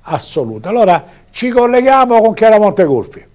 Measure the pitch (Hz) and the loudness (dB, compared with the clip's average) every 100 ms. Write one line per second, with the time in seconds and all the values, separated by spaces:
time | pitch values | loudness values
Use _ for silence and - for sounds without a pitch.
0 | - 156 - 156 117 107 156 233 202 165 | -8 -8 -6 -8 -8 -10 -6 0 0 0
1 | - - _ - 247 240 240 247 262 269 | -4 -20 _ -8 -4 0 0 0 2 2
2 | 254 233 220 - 226 214 208 - 165 127 | 2 2 2 2 2 4 2 0 0 0
3 | 98 - _ | -4 -16 _